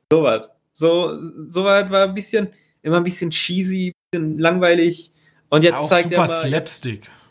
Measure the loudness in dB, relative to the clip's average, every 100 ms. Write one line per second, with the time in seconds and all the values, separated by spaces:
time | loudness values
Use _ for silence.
0 | 0 2 2 0 -4 _ _ -2 0 2
1 | 0 -6 -12 -16 -10 -2 2 2 2 0
2 | 0 -2 -4 -2 -2 -8 _ _ -2 0
3 | 0 -4 -6 -4 -4 -4 -4 -4 -6 -8
4 | _ -6 -4 0 0 2 2 4 2 -2
5 | -10 _ _ _ 0 4 4 2 2 2
6 | 2 0 0 0 -2 -4 -4 -8 -8 -10
7 | -14 -20 _